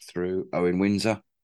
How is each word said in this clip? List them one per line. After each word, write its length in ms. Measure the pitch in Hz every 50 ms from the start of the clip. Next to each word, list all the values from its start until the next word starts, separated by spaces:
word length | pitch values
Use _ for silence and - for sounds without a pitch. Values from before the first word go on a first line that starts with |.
| - -
through 400 | - 87 90 90 92 92 - -
Owen 280 | - 85 90 90 90 90
Windsor, 420 | 98 101 104 98 101 113 104 95 _ _ _ _